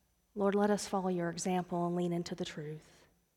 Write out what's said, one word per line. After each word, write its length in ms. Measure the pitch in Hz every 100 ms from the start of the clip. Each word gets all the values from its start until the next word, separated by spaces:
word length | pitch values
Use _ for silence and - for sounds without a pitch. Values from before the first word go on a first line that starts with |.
| _ _ _
Lord, 200 | 202 196
let 160 | 202 208
us 160 | 202 -
follow 220 | 202 185
your 220 | 180 170
example 560 | 170 196 180 175 175 175
and 100 | 175
lean 160 | 175
into 220 | 170 175
the 100 | 180
truth 360 | 180 - 151 156 - - - _ _